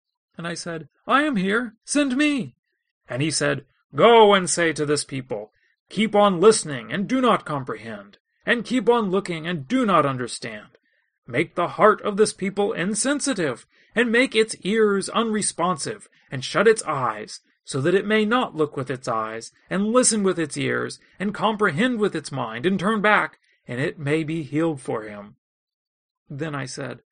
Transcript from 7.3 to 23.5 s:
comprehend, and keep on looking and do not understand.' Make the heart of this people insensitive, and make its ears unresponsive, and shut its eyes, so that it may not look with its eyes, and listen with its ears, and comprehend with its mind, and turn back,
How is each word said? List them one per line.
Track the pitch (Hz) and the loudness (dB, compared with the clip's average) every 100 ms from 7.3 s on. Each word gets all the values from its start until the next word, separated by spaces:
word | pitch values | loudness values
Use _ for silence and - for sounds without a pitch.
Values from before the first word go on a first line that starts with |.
| 185 | 2
comprehend, | - 147 131 113 117 104 101 - _ _ - | 0 -6 -6 -8 -10 -14 -16 -20 _ _ -2
and | 240 | -2
keep | - 254 220 | 0 0 2
on | 240 208 | 2 2
looking | 190 196 165 160 | -2 -2 -6 -6
and | 175 131 | -6 -2
do | 262 | 0
not | 233 175 143 | 4 4 4
understand.' | 131 120 - 123 107 - _ _ _ _ _ - | 2 -6 -8 -12 -12 -16 _ _ _ _ _ -6
Make | 120 - | -2 -2
the | - 170 | -2 -4
heart | - 208 202 | 4 4 4
of | - 196 | 0 0
this | 208 | 0
people | - 190 196 202 | 0 -6 -2 -2
insensitive, | - 175 214 262 285 277 214 156 117 - _ _ | -2 -4 -2 -2 -2 -2 -2 -4 -4 -12 _ _
and | - 240 | -2 2
make | 226 262 220 | 2 2 2
its | 220 - | 0 -2
ears | 180 220 214 196 180 | -2 0 2 0 -2
unresponsive, | - 226 214 - - 175 165 - 104 - _ _ | -2 -2 -2 -4 -2 -2 -2 -6 -10 -14 _ _
and | 135 | -10
shut | 127 160 208 | -4 2 4
its | 220 | 4
eyes, | - 143 123 107 107 - _ _ | 0 -2 -2 -4 -10 -16 _ _
so | - 135 | -8 -2
that | 135 | 0
it | 185 202 | 0 2
may | 214 | 0
not | 214 247 240 | 2 0 -2
look | 156 151 147 | -2 -2 -2
with | 127 | -8
its | 127 127 | -6 -4
eyes, | 113 110 113 - - _ | -4 -4 -8 -14 -20 _
and | 180 208 | -2 2
listen | 247 247 226 | 4 4 2
with | 190 170 | 0 0
its | 156 147 | -4 -4
ears, | 135 123 123 - _ _ | -2 -2 -4 -10 _ _
and | 196 | -8
comprehend | 214 202 208 208 143 247 240 | -2 -2 0 0 2 0 0
with | 202 | -2
its | 160 139 | -2 -6
mind, | 139 120 110 156 | -6 -6 -4 -2
and | 196 | 0
turn | 180 220 | 0 0
back, | 202 202 156 - _ | 4 4 2 -6 _